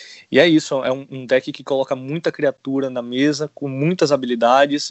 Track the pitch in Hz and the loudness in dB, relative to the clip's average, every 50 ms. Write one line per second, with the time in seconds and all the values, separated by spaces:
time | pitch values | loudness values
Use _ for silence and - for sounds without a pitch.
0 | - - - - - - 127 131 165 175 156 156 - - 147 131 127 127 131 135 | -20 -20 -20 -20 -6 0 4 6 6 6 6 4 2 0 -4 -4 -2 -2 -4 -4
1 | 139 131 139 131 127 117 131 131 - 151 143 - 135 - 143 135 131 - 139 127 | -6 -12 -12 -8 -2 0 0 0 0 -2 -10 -10 -6 -2 -2 -2 0 -2 -4 -6
2 | 131 135 151 170 - 165 - - 151 135 - _ - 135 135 135 135 131 127 123 | -6 -8 -6 -4 -4 -4 -4 -2 -2 -2 -2 _ -6 -4 -4 -2 -2 -4 -4 -6
3 | 120 120 123 131 143 151 147 131 156 147 - - 143 139 131 135 147 165 185 185 | -8 -4 -2 0 0 0 0 -2 -6 -10 -10 -10 -8 -6 -4 -2 0 0 0 2
4 | 165 143 147 131 131 120 123 117 117 117 127 139 143 147 143 147 - - | 2 2 2 0 0 -2 -2 2 2 4 4 4 4 2 0 -4 -4 -6